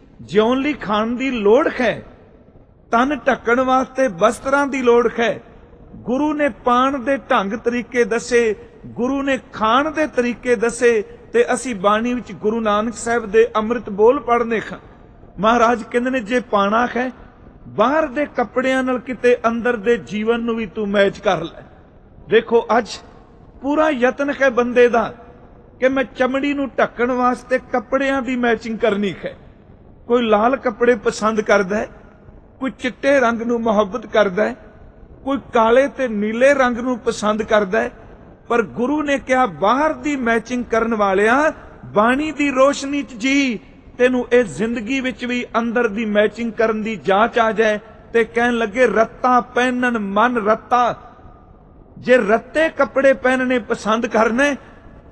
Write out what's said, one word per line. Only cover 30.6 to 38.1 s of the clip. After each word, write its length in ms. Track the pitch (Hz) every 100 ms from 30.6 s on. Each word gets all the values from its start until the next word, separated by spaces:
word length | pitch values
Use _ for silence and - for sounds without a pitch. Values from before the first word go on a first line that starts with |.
| 254 208 233
ਪਸੰਦ 460 | 202 233 - 208 220
ਕਰਦਾ 360 | 214 202 190 208
ਹੈ, 120 | - - - - - - - -
ਕੋਈ 100 | 262
ਚਿੱਟੇ 500 | - 254 - 277 285
ਰੰਗ 220 | 233 233
ਨੂੰ 180 | 233 233
ਮੁਹੱਬਤ 460 | 226 208 208 240 214
ਕਰਦਾ 380 | 220 196 180
ਹੈ, 120 | 220 254 - - - - - -
ਕੋਈ 140 | 262 277 -
ਕਾਲੇ 340 | 240 226 240 277
ਤੇ 200 | - 262
ਨੀਲੇ 460 | 208 214 226 269
ਰੰਗ 240 | 285 247 233
ਨੂੰ 200 | 254 240
ਪਸੰਦ 440 | - 220 208 214
ਕਰਦਾ 380 | 220 214 202 220
ਹੈ, 100 | 240 - -